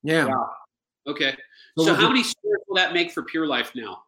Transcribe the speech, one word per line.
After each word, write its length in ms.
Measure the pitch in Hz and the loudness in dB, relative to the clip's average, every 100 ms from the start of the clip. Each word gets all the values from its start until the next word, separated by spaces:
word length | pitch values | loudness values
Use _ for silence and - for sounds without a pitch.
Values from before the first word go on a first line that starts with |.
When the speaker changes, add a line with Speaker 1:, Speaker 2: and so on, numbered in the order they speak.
Speaker 1:
Yeah. 240 | 147 160 131 | 0 0 2
Speaker 2:
Wow. 240 | 131 - - - _ _ _ 143 | -2 -4 -10 -20 _ _ _ -10
Okay. 300 | 147 135 135 - - - - | -2 -2 -2 -16 -20 -8 2
Speaker 1:
So 60 | |
Speaker 2:
So 80 | 160 | 4
Speaker 1:
we'll 20 | 165 | 4
Speaker 2:
how 40 | |
Speaker 1:
do 60 | 233 | 4
Speaker 2:
many 80 | 262 | 4
stores 360 | - - 208 202 - | 0 -4 -2 -2 0
will 100 | 185 | 0
that 160 | 185 | 2
make 200 | 175 170 | 0 -2
for 100 | - | -4
Pure 240 | 127 160 156 | -6 -4 -2
Life 240 | 123 117 123 | -2 -2 -8
now? 220 | 107 95 | -12 -14